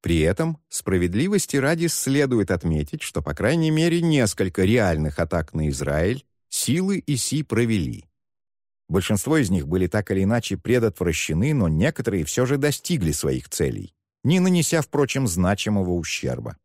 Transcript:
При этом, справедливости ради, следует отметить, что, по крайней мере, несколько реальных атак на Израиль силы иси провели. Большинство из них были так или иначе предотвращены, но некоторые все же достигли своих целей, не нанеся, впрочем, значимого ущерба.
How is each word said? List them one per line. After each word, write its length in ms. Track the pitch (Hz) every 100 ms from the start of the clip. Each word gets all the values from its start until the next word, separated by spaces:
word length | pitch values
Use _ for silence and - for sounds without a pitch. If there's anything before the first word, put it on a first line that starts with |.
При 180 | - 82
этом, 400 | 78 - 165 156 _
справедливости 880 | - - 92 87 98 175 202 - 139
ради, 300 | 135 170 170
следует 640 | - - 139 139 123 95
отметить, 500 | 90 85 78 73 78
что, 220 | - -
по 100 | 76
крайней 380 | 73 107 165 160
мере, 300 | 156 170 170
несколько 640 | 165 147 110 - 95 90
реальных 540 | 95 120 101 78 78 73
атак 380 | 82 87 78 80
на 140 | 76
Израиль 580 | 69 71 73 90 131 _ _ _
силы 540 | - - 151 185 196 -
иси 340 | 131 - 143
провели. 640 | 151 110 120 107 69 58 - _ _ _ _ _ _ _ _
Большинство 500 | 98 95 104 - 160
из 120 | 110
них 180 | 92 71
были 200 | 90 90
так 240 | 107 98
или 120 | 95
иначе 340 | 95 117 - 95
предотвращены, 960 | - 123 113 - 87 80 - 80 127 147
но 120 | 87
некоторые 560 | 78 123 - 117 98
все 220 | 76 - 123
же 140 | 139
достигли 520 | 147 135 - 170 82
своих 380 | 73 76 65 -
целей, 460 | - 73 53 50 _ _ _
не 160 | - 180
нанеся, 440 | 185 180 156 165
впрочем, 440 | - 143 139 139 127
значимого 680 | 87 90 101 - 104 92
ущерба. 640 | 87 78 - 65 60 57 -